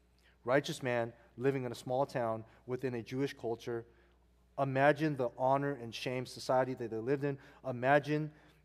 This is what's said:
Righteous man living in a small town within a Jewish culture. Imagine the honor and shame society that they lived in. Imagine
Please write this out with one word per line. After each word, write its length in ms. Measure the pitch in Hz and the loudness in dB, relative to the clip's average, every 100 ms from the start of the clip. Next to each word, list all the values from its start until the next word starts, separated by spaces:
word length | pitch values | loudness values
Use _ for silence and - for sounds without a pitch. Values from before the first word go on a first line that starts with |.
| _ _ _ _ | _ _ _ _
Righteous 400 | 120 135 139 151 | 2 2 2 -2
man 280 | 131 120 117 - - - | 0 0 0 -6 -18 -2
living 280 | 127 135 123 | 0 2 -2
in 60 | |
a 40 | 117 | -6
small 300 | - 127 139 | -4 -2 0
town 400 | 135 117 113 110 - - | 0 -2 -2 -8 -16 -8
within 260 | 127 131 | -4 -4
a 80 | 120 | -6
Jewish 320 | 110 131 139 | -6 -2 -2
culture. 520 | - 117 113 - 117 113 _ _ _ _ _ _ - | -2 -6 -6 -6 -8 -8 _ _ _ _ _ _ -2
Imagine 580 | 135 131 143 143 156 135 | 0 4 4 6 0 0
the 140 | 120 - | -2 0
honor 360 | 131 139 143 139 | 2 2 0 -4
and 120 | 117 | -8
shame 320 | 110 135 127 123 | -8 -6 -4 -6
society 500 | - - 131 131 127 | -8 2 2 2 -2
that 160 | 117 | -6
they 60 | 110 | -4
lived 260 | 113 139 | -2 0
in. 140 | 143 139 - - 135 | -2 -4 -10 -12 -10
Imagine 640 | 123 127 147 135 151 151 - - _ | -2 4 4 4 -2 -2 -8 -20 _